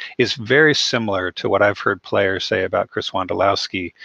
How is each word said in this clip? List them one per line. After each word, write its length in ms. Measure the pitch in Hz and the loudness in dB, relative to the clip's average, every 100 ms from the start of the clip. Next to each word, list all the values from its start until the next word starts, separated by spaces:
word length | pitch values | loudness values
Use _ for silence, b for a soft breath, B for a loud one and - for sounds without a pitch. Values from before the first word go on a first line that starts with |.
| B - | B -2
is 160 | 120 | 0
very 420 | - 107 135 156 139 | -2 2 4 6 4
similar 560 | - 123 110 95 90 | 0 -2 -2 -2 -4
to 160 | - - | -4 -2
what 140 | 98 | 2
I've 180 | 101 101 | 2 2
heard 240 | - 98 | -2 -4
players 400 | - 104 98 95 | -2 0 0 0
say 220 | - 95 92 | -2 -2 0
about 240 | 95 95 | -2 -2
Chris 220 | - - | -6 -4
Wondolowski 840 | 95 92 92 95 98 - 95 87 - | -4 -4 0 0 0 -4 -6 -8 -10